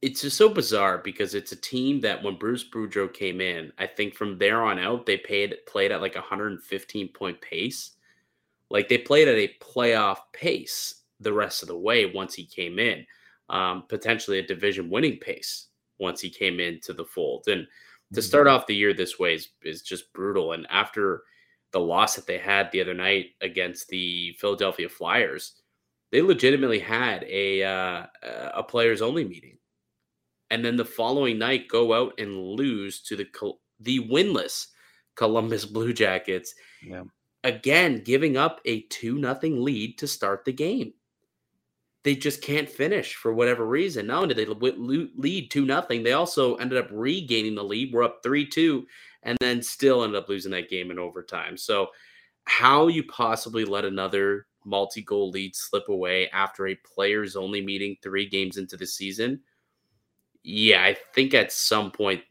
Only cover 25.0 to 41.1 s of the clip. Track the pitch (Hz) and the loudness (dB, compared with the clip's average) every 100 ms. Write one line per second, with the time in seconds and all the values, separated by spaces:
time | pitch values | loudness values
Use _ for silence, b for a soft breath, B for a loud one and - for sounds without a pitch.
25 | 85 107 101 69 - _ _ _ _ _ | 0 2 2 -2 -12 _ _ _ _ _
26 | _ 127 180 165 127 139 135 110 95 113 | _ 2 6 6 6 6 2 0 0 0
27 | 123 95 - 98 98 98 95 95 92 87 | 0 -2 -4 -2 0 2 0 0 -2 -4
28 | - - - 57 65 - - 120 117 107 | -10 -14 -12 -10 -8 -6 -4 2 4 4
29 | 110 160 120 87 - - _ _ _ _ | 0 0 -4 -8 -18 -20 _ _ _ _
30 | _ _ _ _ _ 113 120 120 117 - | _ _ _ _ _ -2 0 0 -2 -2
31 | 113 135 135 110 117 131 - 113 117 113 | 0 2 2 0 0 0 0 2 4 4
32 | 131 - 104 95 92 107 139 110 98 92 | 2 -2 -8 -6 -8 -2 -2 -2 -6 -10
33 | - 101 101 - 104 - _ _ 110 131 | -10 -8 -8 -8 -8 -8 _ _ -2 -2
34 | 110 135 202 139 76 - - b b b | 2 2 2 2 -2 -8 -10 b b b
35 | b - 113 113 113 113 101 107 113 113 | b -2 2 2 0 -2 -4 -4 -2 2
36 | 104 92 - 92 - - B B - 92 | 2 2 -2 -4 -6 -18 B B -16 -16
37 | 90 _ _ _ 127 104 131 151 180 120 | -16 _ _ _ -4 -2 4 4 4 2
38 | - 135 156 127 165 - - 110 - - | 2 2 4 2 0 0 -4 -4 -4 -8
39 | 117 131 131 135 160 143 127 131 113 131 | -4 -2 -2 -2 -2 0 0 -2 -4 -6
40 | 110 - 101 98 - 131 151 254 175 - | -8 -4 -2 -2 -4 -4 -2 -2 -4 -10
41 | _ | _